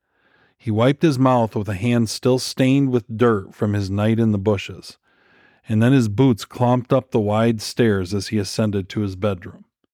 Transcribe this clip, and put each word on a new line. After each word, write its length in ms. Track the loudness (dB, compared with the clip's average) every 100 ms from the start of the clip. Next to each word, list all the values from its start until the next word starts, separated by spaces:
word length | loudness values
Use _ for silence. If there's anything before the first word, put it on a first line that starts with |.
| _ _ _ _ _ _
He 140 | -4
wiped 300 | 0 2 2
his 160 | 0 2
mouth 360 | 2 2 0
with 140 | -4 -6
a 60 |
hand 360 | -4 0 0 0
still 300 | -2 0 0
stained 500 | -2 -2 2 2 2
with 260 | 0 -2 0
dirt 380 | 2 2 -4
from 200 | -4 -2
his 140 | -2 -2
night 300 | -2 0 2
in 140 | 2
the 60 | 0
bushes, 600 | 0 -2 -4 -16 -20 -20 _ _ _ _ _ _ -4
and 120 | 0
then 120 | 4
his 160 | 4 2
boots 360 | 2 2 2
clomped 480 | -4 -2 0 0 0
up 180 | -2 0
the 100 | -2
wide 420 | 0 0 0 0
stairs 500 | -6 0 2 2 -2
as 160 | -6 -4
he 100 | -4
ascended 500 | -4 -2 -2 -2 -4
to 120 | -4
his 140 | -4
bedroom. 500 | -4 -4 -6 -10 -20 -20 _ _